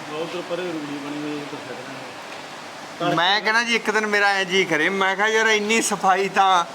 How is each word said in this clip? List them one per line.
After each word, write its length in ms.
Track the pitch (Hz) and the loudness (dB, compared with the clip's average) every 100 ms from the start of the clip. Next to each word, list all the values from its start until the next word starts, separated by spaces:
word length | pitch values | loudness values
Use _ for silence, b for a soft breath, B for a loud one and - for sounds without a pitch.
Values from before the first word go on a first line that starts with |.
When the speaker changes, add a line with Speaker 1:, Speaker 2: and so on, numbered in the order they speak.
| 147 | -8
Speaker 1:
ਉਧਰ 300 | 151 165 175 170 | -8 -8 -8 -6
ਪਰੇ 60 | 175 | -6
ਰੂੜੀ 220 | 180 160 | -6 -6
ਬਣੀ 460 | 147 143 143 147 | -8 -8 -8 -8
ਹੋਈ 80 | 151 | -6
ਹੈ, 40 | 147 | -8
ਉੱਧਰ 140 | 143 | -8
ਸੁੱਟ 200 | 143 - | -12 -12
ਦੇਣਾ। 1500 | 120 127 135 131 - - - - - - - - - 175 165 | -12 -12 -12 -12 -14 -14 -14 -14 -14 -14 -14 -12 -4 0 2
Speaker 2:
ਮੈਂ 260 | 175 208 | 4 2
ਕਹਿੰਦਾ 220 | 202 226 | 2 2
ਜੀ, 120 | 233 226 | 2 0
ਇੱਕ 160 | 226 | 2
ਦਿਨ 160 | 208 214 | 0 2
ਮੇਰਾ 200 | 202 202 | 4 4
ਐਂ 180 | 196 185 | 2 2
ਜੀ 200 | 190 175 | 2 2
ਕਰੇ, 240 | 151 170 | 2 2
ਮੈਂ 260 | 196 190 190 | 2 0 2
ਕਿਹਾ, 120 | 214 | 2
"ਯਾਰ, 200 | 220 220 | 4 4
ਇੰਨੀ 340 | 214 208 226 | 2 2 2
ਸਫਾਈ 480 | 220 190 190 190 196 | 2 0 2 2 2
ਤਾਂ 360 | 208 190 180 170 | 4 4 4 2